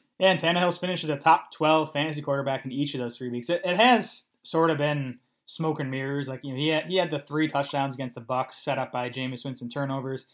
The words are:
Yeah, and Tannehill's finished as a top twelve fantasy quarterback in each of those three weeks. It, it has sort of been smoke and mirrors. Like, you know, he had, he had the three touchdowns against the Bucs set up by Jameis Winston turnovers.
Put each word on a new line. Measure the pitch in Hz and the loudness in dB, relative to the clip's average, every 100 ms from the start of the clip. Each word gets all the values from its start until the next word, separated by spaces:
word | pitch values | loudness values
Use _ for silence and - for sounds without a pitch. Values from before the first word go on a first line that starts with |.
| _ - | _ 2
Yeah, | 185 | 4
and | 175 | 4
Tannehill's | 165 175 180 180 | 2 2 2 0
finished | 180 175 156 | -2 -2 -2
as | |
a | 143 | 2
top | 160 170 - | 6 6 4
twelve | - 156 156 151 | 0 4 4 2
fantasy | 143 156 147 | -2 -2 -2
quarterback | 147 139 135 135 135 | -2 -2 0 -2 -4
in | |
each | 131 143 | -4 -2
of | 139 | -2
those | 120 - | -4 -6
three | 127 | -6
weeks. | 120 120 | -4 -2
It, | 175 180 | -2 2
it | 180 | 6
has | 240 233 180 - - _ | 6 6 2 -6 -10 _
sort | - 160 165 | -2 2 2
of | 151 | 2
been | 147 147 131 123 _ _ - | 0 0 -4 -8 _ _ -10
smoke | - 160 151 | -4 -2 -2
and | 135 | -4
mirrors. | 135 135 143 135 | -4 -4 -4 -4
Like, | 131 | -8
you | 139 | -8
know, | 131 | -2
he | 151 | 0
had, | 156 160 | 0 0
he | 185 | 0
had | 170 | 0
the | 151 | -2
three | - 147 156 | -4 0 0
touchdowns | 143 139 143 139 127 | 0 -2 0 -2 -4
against | 127 123 | -8 -8
the | |
Bucs | 117 131 131 | -4 -4 -4
set | - - 135 | -6 -4 -4
up | 127 | -4
by | 123 123 | -4 -6
Jameis | 127 127 123 139 | -4 -6 -6 -8
Winston | 127 120 | -8 -8
turnovers. | 143 139 135 131 131 - | -4 -4 -4 -4 -8 -10